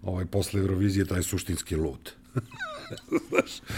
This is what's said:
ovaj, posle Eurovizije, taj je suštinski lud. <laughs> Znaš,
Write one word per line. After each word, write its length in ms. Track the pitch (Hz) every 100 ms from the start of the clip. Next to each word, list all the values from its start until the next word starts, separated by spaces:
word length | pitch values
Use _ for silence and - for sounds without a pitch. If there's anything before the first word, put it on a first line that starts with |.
ovaj, 240 | 92 90 92
posle 340 | 101 92 101
Eurovizije, 440 | 95 92 101 95
taj 140 | 95 92
je 40 |
suštinski 540 | - 95 - 82 - 80
lud. 360 | 78 65 - - -
<laughs> 920 | - - 932 698 605 698 - - - -
Znaš, 220 | 554 - - -